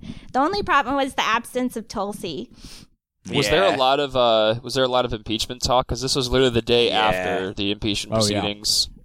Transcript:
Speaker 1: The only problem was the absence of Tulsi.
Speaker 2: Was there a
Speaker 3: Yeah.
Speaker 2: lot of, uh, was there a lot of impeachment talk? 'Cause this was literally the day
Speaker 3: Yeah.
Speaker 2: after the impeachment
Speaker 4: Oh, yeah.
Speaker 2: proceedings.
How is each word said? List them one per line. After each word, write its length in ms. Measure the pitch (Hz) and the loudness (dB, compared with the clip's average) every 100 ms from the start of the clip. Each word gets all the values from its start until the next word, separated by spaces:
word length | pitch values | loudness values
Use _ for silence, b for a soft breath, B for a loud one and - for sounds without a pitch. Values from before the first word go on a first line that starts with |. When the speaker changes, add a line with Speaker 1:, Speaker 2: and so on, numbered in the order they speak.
| B B B | B B B
Speaker 1:
The 80 | 247 | 0
only 240 | 302 403 | 0 0
problem 320 | 359 294 254 277 | 0 0 2 0
was 200 | 269 254 | -2 -2
the 100 | 208 | 0
absence 500 | 226 233 254 254 233 | 0 -2 -4 -4 -4
of 140 | 208 | -10
Tulsi. 600 | 226 202 208 185 139 233 B B B B _ _ _ - | -6 -6 -6 -8 -8 -10 B B B B _ _ _ -6
Speaker 2:
Was 160 | 135 117 | -2 2
there 140 | 160 | 4
a 80 | 190 | 4
Speaker 3:
Yeah. 40 | 147 | 4
Speaker 2:
lot 240 | 131 143 | 2 2
of, 160 | 139 127 | 0 2
uh, 440 | 120 110 107 120 | 4 4 4 0
was 120 | 123 131 | -2 0
there 80 | 127 | 2
a 20 | |
lot 160 | 127 | 2
of 80 | 123 | 0
impeachment 500 | 117 107 110 - 123 | -4 -4 -4 -4 -6
talk? 260 | - 127 - | 0 2 0
'Cause 140 | 117 | -4
this 140 | 131 143 | -2 -2
was 140 | 123 | 0
literally 220 | 127 131 | 4 4
the 80 | 117 | 2
day 260 | 117 120 120 | 2 2 4
Speaker 3:
Yeah. 180 | 107 107 | 2 2
Speaker 2:
after 460 | 92 90 90 95 | 0 -2 -4 -4
the 180 | 104 98 | -4 -4
impeachment 500 | 104 107 98 107 110 | -2 -2 -4 -2 0
Speaker 4:
Oh, 40 | 104 | 0
yeah. 140 | 101 | 0
Speaker 2:
proceedings. 480 | 101 104 104 - - - | -2 -4 -2 0 -2 -6